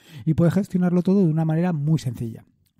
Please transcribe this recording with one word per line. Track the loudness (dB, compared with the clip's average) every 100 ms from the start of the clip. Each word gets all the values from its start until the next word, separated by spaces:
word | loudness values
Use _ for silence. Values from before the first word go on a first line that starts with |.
| -20 -6 -2
y |
puede | 2 2
gestionarlo | 2 -2 0 0 2
todo | 2 2
de | 2
una | 2 0
manera | 0 -2
muy | -2 0 0
sencilla. | -2 -8 -10 -12 -20 _ _